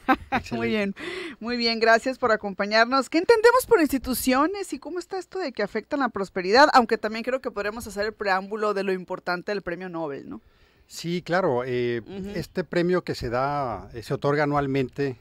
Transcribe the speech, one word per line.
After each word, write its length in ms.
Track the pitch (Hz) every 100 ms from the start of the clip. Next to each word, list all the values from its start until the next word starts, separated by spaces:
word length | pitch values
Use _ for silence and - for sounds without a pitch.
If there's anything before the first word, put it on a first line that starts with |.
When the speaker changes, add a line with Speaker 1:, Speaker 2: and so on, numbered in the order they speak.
| -
Speaker 1:
<laughs> 0 |
Muy 120 | 277 - 254
Speaker 2:
Excelente. 280 | - 233 233
Speaker 1:
bien, 260 | 220 202 202 320 381 339 254
muy 160 | 220 240
bien, 240 | 233 226
gracias 380 | 226 226 262 254
por 120 | 247
acompañarnos. 800 | 214 208 185 202 220 233 269 247
¿Qué 80 | 311
entendemos 480 | 359 466 440 494 -
por 140 | 453
instituciones 960 | 302 269 254 247 - 254 311 403 381
y 40 | 269
cómo 200 | 294 349
está 180 | - 381
esto 200 | - 370
de 140 | 330
que 100 | 233
afectan 380 | 202 220 208 294
la 100 | 254
prosperidad? 580 | 208 196 - 180 226 294
Aunque 240 | 262 226 220
también 260 | 214 220
creo 160 | 233 254
que 100 | 254
podremos 360 | 202 202 226 226
hacer 180 | 196
el 80 | 214
preámbulo 640 | 214 202 190 196 214 214
de 100 | 196
lo 80 | 196
importante 580 | 185 175 180 - 180 170
del 120 | 202
Premio 260 | 180 170 185
Nobel, 400 | 165 160 139 -
¿no? 140 | 226 - _ _ _ _
Speaker 2:
Sí, 300 | - 165 175
claro, 440 | - 175 185 123 131
eh, 340 | 123 120 120
Speaker 1:
Ujú. 280 | 104 196 190
Speaker 2:
este 300 | 196 - -
premio 400 | 170 175 175 180
que 100 | 165
se 140 | 143 127
da, 600 | 120 135 147 131 98 98
eh, 100 | 120
se 120 | -
otorga 300 | 139 143 147
anualmente 760 | 147 147 143 135 127 - 143 120